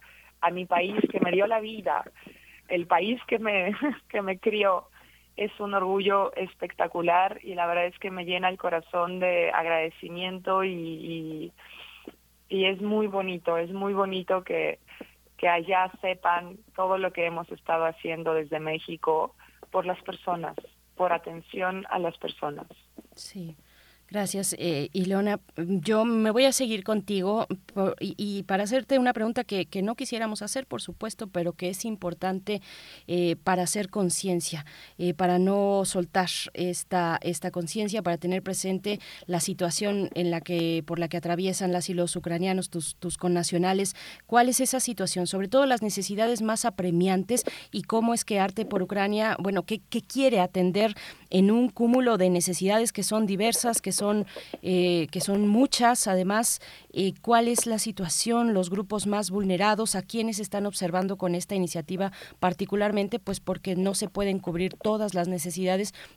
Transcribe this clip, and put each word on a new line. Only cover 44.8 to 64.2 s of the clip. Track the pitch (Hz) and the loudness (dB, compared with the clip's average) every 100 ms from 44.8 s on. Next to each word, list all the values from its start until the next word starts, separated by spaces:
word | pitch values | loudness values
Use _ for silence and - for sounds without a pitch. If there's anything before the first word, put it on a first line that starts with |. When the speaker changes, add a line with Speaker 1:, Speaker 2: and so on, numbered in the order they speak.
| - 226 185 190 175 | -2 -2 -2 0 -2
Speaker 2:
Sobre | 190 190 | -2 2
todo | 254 277 | 4 4
las | 240 | 2
necesidades | 214 196 190 202 226 240 | 0 -2 -4 0 2 2
más | 214 220 | 0 0
apremiantes | - 190 180 170 185 185 190 240 - - - | 0 0 2 4 4 2 2 0 -2 -8 -8
y | 208 | -8
cómo | - 226 226 | -2 0 2
es | 233 | 0
que | - 202 | 0 0
Arte | 196 196 190 | 0 0 -2
por | 202 | 0
Ucrania, | 185 196 196 208 220 202 | 0 0 0 2 0 0
bueno, | 190 196 | 0 0
¿qué, | 175 220 - | -2 -6 -4
qué | 233 | -6
quiere | - 254 269 233 | -4 2 4 6
atender | 180 185 185 180 220 208 - - - | 4 4 4 4 2 0 -12 -18 0
en | 185 196 | 6 6
un | 226 247 | 6 4
cúmulo | - 233 254 247 220 | 2 4 4 4 4
de | 185 | 4
necesidades | 175 170 175 190 214 226 | 4 2 0 2 2 2
que | - | -2
son | 190 214 214 | 0 2 2
diversas, | 196 220 226 240 226 | 2 2 2 0 0
que | - 180 | -2 0
son, | 208 208 196 - - - | 2 0 0 -8 -14 -10
eh, | - 180 180 175 156 | 0 2 4 2 0
que | 180 | -2
son | - 196 208 | 0 2 4
muchas, | 214 277 - 240 240 - | 6 4 6 4 4 2
además, | 185 185 208 233 - - - - | 2 4 2 2 -2 -6 -20 -12
eh, | - 190 185 | -2 -2 -2
¿cuál | - 233 233 | 4 4 4
es | 240 233 | 2 0
la | 220 | -2
situación, | 226 - 180 - 226 233 233 | -2 -4 -2 -2 2 2 4
los | 202 180 | 4 2
grupos | 196 190 208 202 | -2 -2 -2 0
más | 208 196 | 0 0
vulnerados, | 190 196 180 208 208 220 190 | 0 0 2 4 2 0 -2
a | |
quiénes | 185 226 226 202 | -4 -2 -2 -4
están | 208 202 202 | -4 -4 -4
observando | 202 180 180 190 196 | -2 -2 0 0 -2
con | 185 | -2
esta | 175 180 | -2 -2
iniciativa | 196 175 175 156 185 190 - - - | -2 0 -2 -6 -4 -4 -6 -18 -2
particularmente? | 185 180 196 202 208 214 196 233 | -2 0 -2 0 2 2 0 -2
Pues | 196 196 | -6 -6
porque | - 185 - | -4 -6 -2
no | 180 190 | 0 0
se | 196 208 | 0 -4
pueden | - | -2